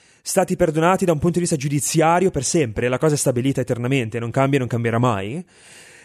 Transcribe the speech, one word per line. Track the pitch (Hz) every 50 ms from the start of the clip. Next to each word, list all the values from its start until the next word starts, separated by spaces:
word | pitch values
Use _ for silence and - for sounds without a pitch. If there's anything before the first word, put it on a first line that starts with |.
| _ _ _ _
stati | - - - 190 180 185 185
perdonati | - 180 165 147 156 160 175 190 180 190
da | 175 160
un | 147
punto | 127 175 170
di | 175
vista | 175 165 170
giudiziario | 139 127 147 143 143 - - - 160 156 165 170 180 196 185
per | - 147 123
sempre, | - - 170 143 113 104 123 117 123
la | 127 127
cosa | - 156 147
è | 135
stabilita | - 147 120 120 120 139 135 139
eternamente, | 123 - 127 123 120 123 139 139 117 110 117 117
non | 117 117
cambia | 113 135 135 135 139 139
e |
non | 123 113
cambierà | - 117 117 117 110 117
mai, | 123 127 110 98 98 104 131 180 - _ _ - - - - - - - - - -